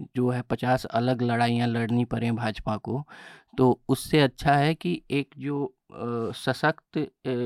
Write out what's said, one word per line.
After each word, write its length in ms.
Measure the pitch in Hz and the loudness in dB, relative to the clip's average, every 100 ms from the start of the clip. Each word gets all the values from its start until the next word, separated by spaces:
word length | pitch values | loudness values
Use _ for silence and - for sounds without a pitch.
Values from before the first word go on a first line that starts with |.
| - 123 | -10 -2
जो 140 | 123 | -2
है 120 | 123 | -2
पचास 440 | - 120 127 127 - | -4 -2 0 0 0
अलग 360 | 113 123 123 | -2 0 0
लड़ाइयां 480 | 120 117 120 120 120 | 0 2 2 2 0
लड़नी 360 | 117 113 120 120 | 0 0 0 0
पड़े 260 | 117 117 | -2 -2
भाजपा 460 | 113 113 104 - 107 | -2 -4 -4 -4 -6
को, 300 | - 123 147 - - - _ - | -4 -6 -8 -16 -20 -20 _ 2
तो 240 | 127 117 - | 4 4 0
उससे 300 | 135 - 156 | -2 2 4
अच्छा 340 | 135 - 156 | 4 2 2
है 220 | 143 147 160 | 4 4 0
कि 260 | 175 170 - | -2 -4 -4
एक 180 | 143 139 139 | -4 -4 -8
जो, 280 | 135 143 139 | -6 -4 -6
अ, 300 | _ _ 117 120 117 113 | _ _ -10 -6 -4 -6
सशक्त, 680 | 113 - 127 147 156 _ 160 | -6 -4 0 0 0 _ -6
अ, 140 | 147 _ - 123 | -6 _ -6 -2